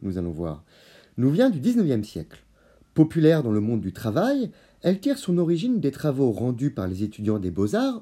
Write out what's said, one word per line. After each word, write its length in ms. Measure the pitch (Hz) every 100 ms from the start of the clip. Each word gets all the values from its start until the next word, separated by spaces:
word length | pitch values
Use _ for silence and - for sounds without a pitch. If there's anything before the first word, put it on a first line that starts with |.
nous 140 | 95 92
allons 140 | 87
voir, 320 | 78 85 76 - _ - - - -
nous 120 | 127
vient 180 | 160 262
du 100 | 170
dix-neuvième 460 | 180 240 175 117 104
siècle. 400 | - 80 - _ _ _ _ _
Populaire 500 | - 156 165 156 160
dans 80 | 123
le 80 | 107
monde 220 | 107 117
du 100 | 92
travail, 600 | - 113 110 226 285 220 - _ _
elle 180 | - 190
tire 160 | 277 277
son 200 | - 175
origine 440 | 170 170 233 233
des 100 | 143
travaux 400 | 135 151 135 135
rendus 400 | 101 120 120 139
par 160 | - 92
les 160 | 92
étudiants 360 | 107 107 104 107
des 120 | 92
beaux-arts 500 | 87 104 208 269 233